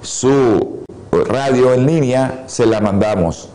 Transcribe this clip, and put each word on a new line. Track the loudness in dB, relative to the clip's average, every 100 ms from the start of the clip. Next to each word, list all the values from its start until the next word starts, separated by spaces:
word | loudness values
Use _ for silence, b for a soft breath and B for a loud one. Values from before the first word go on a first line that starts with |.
su | -10 -2 2 4 4 2 -2 -8 -14 -18 -4
radio | -2 0 -2 0 2 4
en | 4 2
línea, | 2 0 0 -2 -6 -12
se | 0 0
la | 2
mandamos. | 0 0 0 0 -2 -4 -12